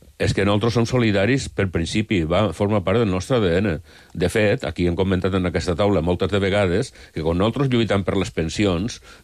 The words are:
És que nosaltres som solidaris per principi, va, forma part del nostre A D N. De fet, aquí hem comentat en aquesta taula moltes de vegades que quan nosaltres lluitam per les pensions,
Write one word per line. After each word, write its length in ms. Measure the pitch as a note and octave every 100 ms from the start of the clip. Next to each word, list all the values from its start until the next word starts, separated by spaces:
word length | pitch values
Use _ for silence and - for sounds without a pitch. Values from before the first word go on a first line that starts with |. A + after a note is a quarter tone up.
| - -
És 160 | F#2
que 100 | -
nosaltres 300 | G2+ G#2 A#2
som 100 | A#2
solidaris 640 | A2+ B2+ A2+ G2 G#2 C3+ -
per 200 | - G2
principi, 540 | F2 E2+ A2 A2 G2
va, 280 | D#2 F2 G#2+
forma 280 | - G#2 G#2+
part 160 | F#2 A2+
del 100 | A2
nostre 280 | F#2 - B2+
A 40 |
D 120 | F#2+ E2+
N. 160 | G#2 D#2 - - -
De 160 | - F2
fet, 360 | A2+ G#2 A#2
aquí 240 | - F2+ F2
hem 80 | E2+
comentat 360 | F#2 F#2 F#2+
en 120 | F#2 F2+
aquesta 300 | E2+ F2+ F2
taula 240 | G#2 F#2
moltes 260 | E2 F2+ F#2
de 80 | G2
vegades 520 | G2 G2+ F#2+ F#2 B2+ - -
que 80 | -
quan 160 | D#2 F2
nosaltres 300 | G#2+ C#3+ C3+
lluitam 320 | A#2+ G#2+ G2+
per 140 | F#2 F#2+
les 160 | F#2
pensions, 680 | - D#2+ - G2+ E2+ G#2+ - - -